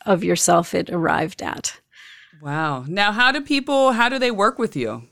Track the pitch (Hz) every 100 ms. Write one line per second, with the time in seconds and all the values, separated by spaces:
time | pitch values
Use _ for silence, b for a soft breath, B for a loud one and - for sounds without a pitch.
0 | 214 180 175 175 - 170 170 180 170 175
1 | 160 160 160 - - - - - _ B
2 | B B B 156 147 151 156 131 135 190
3 | 202 214 247 285 285 277 269 277 262 233
4 | 240 262 247 202 214 269 226 143 110 117
5 | 120